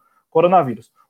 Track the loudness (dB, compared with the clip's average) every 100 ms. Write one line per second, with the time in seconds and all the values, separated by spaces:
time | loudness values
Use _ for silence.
0 | _ _ _ -2 2 2 0 -6 -16 _
1 | _